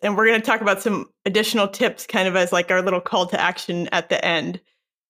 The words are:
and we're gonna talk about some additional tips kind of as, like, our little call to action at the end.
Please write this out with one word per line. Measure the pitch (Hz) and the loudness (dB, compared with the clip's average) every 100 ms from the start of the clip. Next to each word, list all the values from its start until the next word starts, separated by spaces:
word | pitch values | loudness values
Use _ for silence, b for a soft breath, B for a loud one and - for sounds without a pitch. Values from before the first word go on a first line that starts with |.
and | 202 196 | -2 2
we're | 220 | 4
gonna | 226 | 4
talk | 240 220 | 2 0
about | 208 294 | 2 0
some | 226 190 - _ 202 | 0 -4 -6 _ -2
additional | 208 214 220 202 | 0 0 0 0
tips | - 240 - - | 0 -2 -2 -4
kind | 214 185 | 0 2
of | 185 | 2
as, | 180 | 2
like, | 175 175 | 0 2
our | 185 | 0
little | 185 180 | 2 -2
call | 175 185 180 | 0 -2 0
to | - | 0
action | 175 180 - 175 170 | 0 -2 -6 -4 -2
at | 170 165 | -2 -2
the | 185 | -2
end. | 175 165 160 180 _ _ _ _ | 0 -2 -4 -8 _ _ _ _